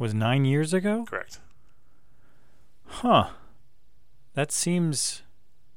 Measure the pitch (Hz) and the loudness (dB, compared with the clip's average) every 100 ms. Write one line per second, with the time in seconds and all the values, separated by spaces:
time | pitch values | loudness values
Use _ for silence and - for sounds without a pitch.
0 | 120 107 110 135 135 143 156 185 190 220 | 0 4 4 6 6 4 4 2 2 0
1 | 233 98 - - - - - - - - | 0 -4 -6 -12 -14 -14 -14 -14 -14 -14
2 | - - - - - - - - - - | -14 -14 -14 -14 -14 -14 -14 -14 -12 -2
3 | 247 180 - - - - - - - - | 8 8 8 -2 -14 -14 -14 -14 -14 -14
4 | - - - - 147 - - 175 170 135 | -14 -14 -8 -2 0 2 2 4 4 2
5 | - - - - - - - | -2 -4 -12 -14 -14 -14 -14